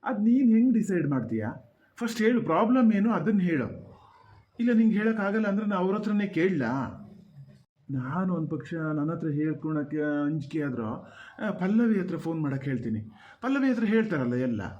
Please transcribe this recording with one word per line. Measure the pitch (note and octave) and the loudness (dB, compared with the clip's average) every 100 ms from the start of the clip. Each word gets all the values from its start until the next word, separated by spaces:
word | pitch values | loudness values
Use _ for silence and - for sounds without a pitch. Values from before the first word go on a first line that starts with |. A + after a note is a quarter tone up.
ಅದ್ | - A3 | -4 0
ನೀನ್ | G#3+ B3 C4 A3 | 2 4 6 6
ಹೆಂಗ್ | B3+ | 6
ಡಿಸೈಡ್ | A3+ F#3+ F#3 D3 | 4 2 0 0
ಮಾಡ್ತೀಯಾ? | C3+ A2 A2+ G#2+ - - _ _ - | 0 -2 -4 -4 -8 -16 _ _ -8
ಫಸ್ಟ್ | A#3 A3+ | -8 0
ಹೇಳು, | A3 B3 | 2 2
ಪ್ರಾಬ್ಲಮ್ | - D#3+ A3 B3+ A#3 | 2 2 4 6 6
ಏನು | G3+ G#3+ | 4 2
ಅದನ್ನ | G3+ D#3 G#3 | 2 2 2
ಹೇಳು. | F3+ D#3 A2+ - - - - - - - _ _ | 2 0 -2 -8 -16 -20 -20 -20 -20 -20 _ _
ಇಲ್ಲ | A#3+ | 2
ನಿಂಗೆ | A3+ A3+ G3 | 4 4 4
ಹೇಳಕ್ | A3 A3 | 0 0
ಆಗಲ್ಲ | G3 G#3+ G#3+ | 0 0 0
ಅಂದ್ರೆ | G3 G#3 | 0 0
ನಾ | G3 | 0
ಅವ್ರ | F#3 G#3 | 0 0
ಹತ್ರನೇ | A3 G#3 G3+ | 0 0 0
ಕೇಳಲಾ? | E3 F3+ F3 A#2 C3+ A#2+ - - - - - - - _ _ _ | 2 2 2 -2 -2 -4 -10 -18 -20 -20 -20 -20 -20 _ _ _
ನಾನು | C3+ B2+ D#3+ F#3 | -6 -4 -4 -2
ಒಂದ್ | E3+ D#3 | -2 -4
ಪಕ್ಷ | D3+ - | -6 -6
ನನ್ನ | E3+ D#3 D3+ D3 | -6 -4 -2 -2
ಹತ್ರ | E3 D#3+ | -4 -4
ಹೇಳ್ಕೊಳಕ್ಕೆ | D3 D#3 D3+ D#3 D#3 C#3+ D3+ D3+ D3 D3 | -2 -2 -2 -4 -4 -4 -4 -2 -2 -2
ಅಂಜಿಕೆ | D#3 C3 D#3+ | -2 -4 -6
ಆದ್ರೂ, | C#3+ A#2+ A2 | -4 -4 -6
ಆ, | C#3+ F#3+ - - - G#3+ | -8 -12 -20 -20 -8 -6
ಪಲ್ಲವಿ | F#3 F#3 A3 A#3 G#3 | -4 0 2 4 2
ಹತ್ರ | F#3 E3+ | -2 -6
ಫೋನ್ | D#3 E3 | -4 -4
ಮಾಡಕ್ | D3+ C3+ | -2 -4
ಹೇಳ್ತೀನಿ. | C3+ B2+ A#2 A2 G#2 - - - | -4 -4 -4 -6 -6 -18 -20 -8
ಪಲ್ಲವಿ | B3 C#4 C4 | -2 0 2
ಹತ್ರ | A#3+ | 2
ಹೇಳ್ತಾರಲ್ಲ | A3+ A3 A3 E3 A#2+ B2 | 2 2 2 0 0 0
ಎಲ್ಲ. | B2+ A2 F2+ | -2 -2 -6